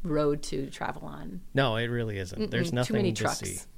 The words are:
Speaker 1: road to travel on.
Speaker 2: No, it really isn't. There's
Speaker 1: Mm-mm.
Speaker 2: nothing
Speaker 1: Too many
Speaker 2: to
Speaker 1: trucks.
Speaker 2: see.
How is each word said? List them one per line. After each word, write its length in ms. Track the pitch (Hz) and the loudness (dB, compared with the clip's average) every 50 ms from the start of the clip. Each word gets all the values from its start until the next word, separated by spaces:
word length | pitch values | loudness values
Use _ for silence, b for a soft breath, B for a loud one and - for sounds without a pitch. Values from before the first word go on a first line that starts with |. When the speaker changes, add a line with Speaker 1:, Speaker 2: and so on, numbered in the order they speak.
Speaker 1:
road 400 | - 175 151 156 151 143 147 151 - | 0 2 2 4 4 4 2 2 -2
to 260 | - - - 139 135 | -4 -4 -4 -4 -6
travel 320 | - - - - - - 156 | -6 -4 -4 -4 -4 -6 -10
on. 340 | 151 147 151 - - - 175 - - - | -10 -10 -8 -8 -8 -8 -8 -10 0 2
Speaker 2:
No, 220 | 135 139 123 110 | 4 4 4 4
it 100 | 113 120 | 2 2
really 320 | 120 120 120 113 110 104 98 | 0 0 0 0 0 -2 -2
isn't. 320 | 95 92 98 104 - - | -4 -4 -2 -4 -2 0
There's 200 | - 120 120 - | 2 2 2 2
Speaker 1:
Mm-mm. 40 | 135 | 2
Speaker 2:
nothing 120 | 123 123 - 110 | 0 2 2 2
Speaker 1:
Too 40 | 107 | 4
many 140 | 101 113 | 4 2
Speaker 2:
to 100 | 110 - 110 | 2 2 0
Speaker 1:
trucks. 140 | - 117 - | 0 0 -2
Speaker 2:
see. 200 | 104 95 92 87 - - - | -4 -6 -6 -8 -10 -14 -18